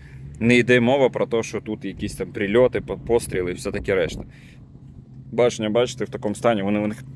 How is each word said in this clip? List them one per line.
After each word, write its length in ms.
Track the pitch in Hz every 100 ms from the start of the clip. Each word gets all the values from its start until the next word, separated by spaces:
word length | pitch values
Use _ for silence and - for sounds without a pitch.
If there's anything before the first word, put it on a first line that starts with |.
| - - - -
Не 180 | 113 123
йде 220 | 113 123
мова 300 | 120 139 127
про 160 | 104 101
те, 180 | 113
що 180 | 113 107
тут 240 | 110 107 98
якісь 300 | - 104 -
там 120 | 95
прильоти, 540 | 110 98 113 127 117
по-, 160 | - 98
постріли 540 | 69 117 - 95 90
і 20 |
все 180 | 90 101
таке 240 | 101 - 95
решта. 280 | 80 - - - - - - - - - - - -
Башня, 380 | 113 120 - 107
бачите, 360 | 107 123 - 104
в 40 |
такому 260 | - 107 101
стані, 260 | 120 110
вони 180 | 98 104
у 80 | 107
них 160 | 107 -